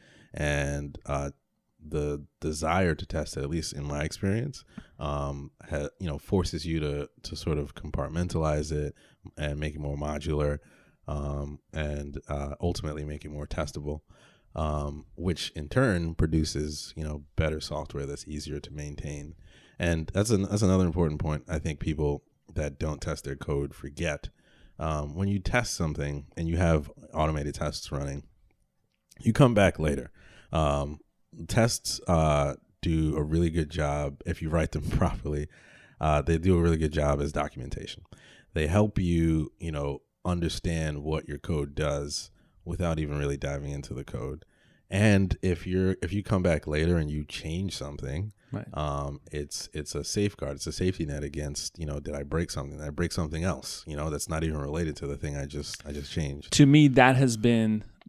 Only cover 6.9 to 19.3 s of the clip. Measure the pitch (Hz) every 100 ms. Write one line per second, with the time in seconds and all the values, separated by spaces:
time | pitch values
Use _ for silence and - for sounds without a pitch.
6.9 | 73 71 _ - 78 - - 73 - 76
7.9 | - 71 80 87 82 78 76 76 76 73
8.9 | - _ _ - - 73 73 76 76 71
9.9 | 71 73 76 76 73 73 73 - _ _
10.9 | _ - 73 71 71 71 71 _ 76 76
11.9 | 73 71 69 - 71 71 73 87 85 78
12.9 | 76 73 73 76 73 73 - 76 76 71
13.9 | 76 _ - - _ _ - 78 76 73
14.9 | 73 - - 90 80 - 82 73 127 131
15.9 | 90 82 82 82 80 78 80 76 76 -
16.9 | - 78 73 73 - 78 78 - 76 71
17.9 | 71 69 71 - 76 73 73 69 73 73
18.9 | 73 73 73 73